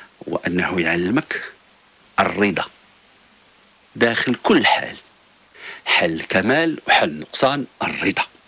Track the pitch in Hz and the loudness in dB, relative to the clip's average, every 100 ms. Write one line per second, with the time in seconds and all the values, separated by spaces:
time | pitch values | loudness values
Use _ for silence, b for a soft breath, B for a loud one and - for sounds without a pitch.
0 | B _ - 85 - 87 82 95 80 87 | B _ -6 -6 -2 -2 0 0 0 0
1 | 90 127 - - - - _ _ _ _ | 0 0 -2 -6 -10 -16 _ _ _ _
2 | _ - 98 170 104 85 - - _ _ | _ -2 0 2 0 0 -6 -10 _ _
3 | _ _ _ _ _ _ _ _ _ - | _ _ _ _ _ _ _ _ _ 0
4 | 117 - - 120 - - 107 - - - | 0 2 -2 0 2 4 4 2 0 -10
5 | - _ _ _ _ B B B - - | -20 _ _ _ _ B B B -2 0
6 | 87 80 - 95 107 147 165 151 - - | 2 -2 -2 0 2 2 2 -2 0 2
7 | 107 76 - - 135 143 123 - - 73 | 2 -2 -10 0 2 2 -4 -6 -6 -2
8 | - - - - | -2 -2 -4 -10